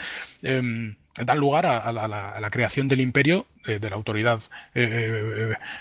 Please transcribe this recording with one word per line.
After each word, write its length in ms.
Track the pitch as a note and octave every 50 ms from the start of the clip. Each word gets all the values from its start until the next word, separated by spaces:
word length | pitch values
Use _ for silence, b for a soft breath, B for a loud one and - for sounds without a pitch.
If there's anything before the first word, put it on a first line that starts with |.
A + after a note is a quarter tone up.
| B B B B B B B B
em, 540 | - - C3 C3 B2+ A#2+ A2+ A2+ A#2 A2 G#2 - _ _ - - B2+
dan 140 | B2 C3+ D3+
lugar 280 | C#3+ C#3+ C#3 D#3+ F3
a, 120 | E3+ C3 A#2
a 140 | G#2+ A#2
la, 120 | A#2 A#2 G#2+
a 40 | G#2+
la, 220 | G#2 G#2 G2 G2+
a 100 | G#2 G#2+
la 100 | G#2+ G#2
creación 380 | - A#2 A#2+ G#2+ - C3+ C3+ C3+
del 120 | C3+ C3
imperio, 460 | C3 B2+ A#2 C#3+ C3+ D3 F3 F#3+ - - _ _ -
eh, 140 | - A2 G#2
de 120 | G#2+ G#2+
la 40 | G2+
autoridad, 480 | G#2+ G#2+ - G#2+ G#2+ A2 G#2 G2 G#2 - B B B B B -
eh, 140 | B2+ A#2+ A2+
eh, 640 | A2+ A#2 A2+ A2 A2+ A2 G#2+ A2 G#2+ A2 A2+ A2 A2 B B B B B